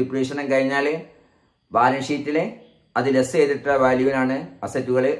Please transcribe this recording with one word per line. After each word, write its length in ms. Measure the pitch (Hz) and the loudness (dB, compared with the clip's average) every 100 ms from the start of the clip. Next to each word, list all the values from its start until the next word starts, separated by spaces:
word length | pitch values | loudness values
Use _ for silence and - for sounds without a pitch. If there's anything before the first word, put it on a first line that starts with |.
ഡിപ്ലീഷനും 500 | 127 135 131 143 139 | -2 -2 -4 -4 -2
കഴിഞ്ഞാൽ 360 | 135 135 139 143 165 - - _ _ _ _ _ | 0 2 0 0 -4 -8 -20 _ _ _ _ _
balance 360 | 113 127 135 135 | 2 2 2 -2
ഷീറ്റിൽ 320 | 143 147 156 214 - - _ _ 123 | -4 -2 -2 -2 -8 -20 _ _ -2
അത് 120 | 135 131 | 2 2
less 180 | 127 165 | 2 2
ചെയ്തിട്ടുള്ള 400 | 143 131 143 139 131 | 2 2 0 2 4
വാല്യൂവിനാണ് 500 | 127 131 131 131 139 170 - 101 | 2 2 2 0 -2 -8 -10 -8
അസറ്റുകൾ 400 | 135 127 127 131 | -4 0 0 0